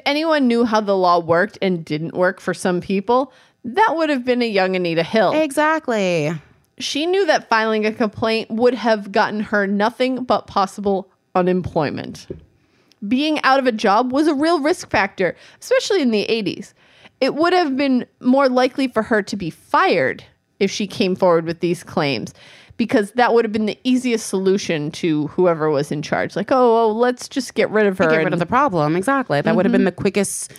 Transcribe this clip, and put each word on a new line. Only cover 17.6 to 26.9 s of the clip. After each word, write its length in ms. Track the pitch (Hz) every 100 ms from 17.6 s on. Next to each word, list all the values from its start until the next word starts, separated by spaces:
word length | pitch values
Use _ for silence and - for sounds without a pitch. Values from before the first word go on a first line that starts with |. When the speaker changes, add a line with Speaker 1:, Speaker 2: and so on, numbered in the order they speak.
| 320 262
Speaker 1:
been 300 | 277 247 - _
more 280 | 254 269 269
likely 380 | 254 262 - 262
for 160 | 220
her 200 | 214 214
to 140 | 196 196
be 140 | 165
fired 720 | - _ 294 370 190 131 - - _ _ _
if 100 | 196
she 160 | - 202
came 300 | - 196 185
forward 300 | 185 165 165
with 120 | 170
these 240 | 170 170
claims, 480 | - - 147 120 - - - - - -
because 340 | 226 240 202
that 200 | 247 233
would 100 | 233
have 80 | 226
been 140 | 214 214
the 120 | -
easiest 420 | 254 254 254 226 -
solution 640 | 190 190 196 - 160 147
to 360 | - 175 151 143
whoever 400 | - 180 165 156
was 200 | 143 143
in 80 | 151
charge. 320 | 143 - - -
Like, 140 | 202
Oh, 320 | 262 247 226
oh, 80 | 226